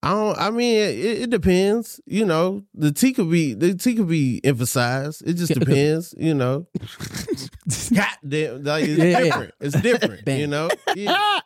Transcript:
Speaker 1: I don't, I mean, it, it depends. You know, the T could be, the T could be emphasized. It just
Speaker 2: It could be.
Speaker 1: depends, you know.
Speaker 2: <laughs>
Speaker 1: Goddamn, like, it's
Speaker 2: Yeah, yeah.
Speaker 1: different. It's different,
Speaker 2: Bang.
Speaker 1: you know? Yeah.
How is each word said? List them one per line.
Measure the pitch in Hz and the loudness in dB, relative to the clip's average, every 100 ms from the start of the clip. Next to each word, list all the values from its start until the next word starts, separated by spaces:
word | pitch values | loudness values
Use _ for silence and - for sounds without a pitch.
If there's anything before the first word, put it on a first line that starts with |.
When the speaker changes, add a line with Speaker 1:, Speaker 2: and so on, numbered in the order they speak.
Speaker 1:
I | - | 0
don't, | 202 214 175 | 0 0 0
I | 190 | -2
mean, | 226 240 220 | 0 2 2
it, | 208 113 185 226 | 2 0 -2 -2
it | 240 | -2
depends. | 233 170 180 196 220 220 - - | 0 4 4 4 0 -2 -16 -6
You | 196 214 | -2 2
know, | 160 180 196 196 - | 2 0 -2 -12 -2
the | 147 | 0
T | 143 262 | 4 2
could | 254 170 | 2 2
be, | 170 151 107 | 2 0 0
the | 170 | 0
T | 185 247 226 | 2 0 0
could | 185 | 0
be | 165 135 113 135 | 2 2 2 0
emphasized. | 127 123 135 120 131 143 156 - | 0 0 0 0 -2 -6 -8 -4
It | |
just | 175 170 | -4 0
Speaker 2:
It | 147 | 0
could | 147 | 2
be. | |
Speaker 1:
depends, | 139 147 160 170 - | 4 4 0 -4 -4
you | 160 147 | -2 0
know. | 123 135 175 | 0 -2 -6
Speaker 2:
<laughs> | - 110 - - - - 359 135 - - 123 - | -12 -12 -14 -12 -10 -8 -8 -8 -12 -8 -6 0
Speaker 1:
Goddamn, | 214 208 - 143 151 151 127 | 2 2 -4 -6 -2 -2 -4
like, | 143 151 151 | -4 -2 0
it's | 151 | 2
Speaker 2:
Yeah, | 165 | 4
yeah. | 175 | 4
Speaker 1:
different. | 170 - 113 - | 4 0 -4 -8
It's | 143 139 | -2 0
different, | 208 240 214 98 107 | 2 2 0 -4 -4
Speaker 2:
Bang. | 135 | -2
Speaker 1:
you | 147 | -2
know? | 143 165 - - 392 | -2 -4 -6 -6 -4
Yeah. | 403 370 415 392 | -2 0 0 -2